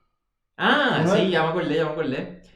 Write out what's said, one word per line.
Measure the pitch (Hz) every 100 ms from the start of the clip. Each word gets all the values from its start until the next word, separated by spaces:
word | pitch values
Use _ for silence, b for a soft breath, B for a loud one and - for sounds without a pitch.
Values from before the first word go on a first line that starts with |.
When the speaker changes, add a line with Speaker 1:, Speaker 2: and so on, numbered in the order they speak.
| _ _ _ _ _ -
Speaker 1:
Ah, | 196 285 269 147
Speaker 2:
Uno | 165 190
Speaker 1:
sí, | 190
Speaker 2:
es |
Speaker 1:
ya | 165
me | 160
acordé, | 175 156 156
ya | 156
me |
acordé. | 156 143 139 185 - b